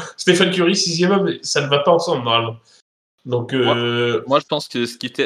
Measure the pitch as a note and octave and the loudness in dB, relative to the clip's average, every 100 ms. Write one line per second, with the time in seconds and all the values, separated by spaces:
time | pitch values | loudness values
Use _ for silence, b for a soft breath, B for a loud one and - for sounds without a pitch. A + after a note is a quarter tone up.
0 | B - - F3+ F3+ F3+ E3+ G3+ E3+ E3 | B -2 2 4 2 2 0 0 -2 0
1 | F3+ G3 F3 - - D3+ C#3 C#3+ F3+ E3+ | 2 2 0 -4 -4 -4 0 2 4 2
2 | F3 C#3+ A#2+ A#2 A2 A2+ b b _ _ | 2 -2 0 0 -2 -8 b b _ _
3 | _ _ B2 B2 A2+ B2+ A#2+ A#2 A#2+ A#2+ | _ _ -6 -4 -2 0 2 2 0 0
4 | A#2+ A2 B2 C#3+ - D3+ - B2 A#2+ - | 0 -2 0 -2 0 -6 -6 -4 -4 -6
5 | B2 - | -10 -4